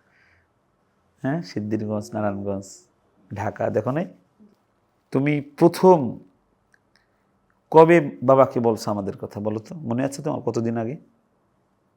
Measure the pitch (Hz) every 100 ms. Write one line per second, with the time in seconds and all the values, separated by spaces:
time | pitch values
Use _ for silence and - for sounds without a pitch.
0 | _ _ _ _ _ _ _ _ _ _
1 | _ _ 131 165 - - 107 110 107 107
2 | - 107 104 101 101 98 - - _ _
3 | _ _ _ 98 104 - 110 110 104 143
4 | 196 - _ _ _ _ _ _ _ _
5 | _ 135 143 147 143 - 165 - 185 170
6 | 117 - - _ _ _ _ _ _ _
7 | _ _ _ _ _ _ _ 156 165 170
8 | 143 - 123 135 131 127 117 107 - 104
9 | 98 - 104 104 104 107 - 175 127 120
10 | 135 - 147 127 123 117 113 117 113 151
11 | - _ _ _ _ _ _ _ _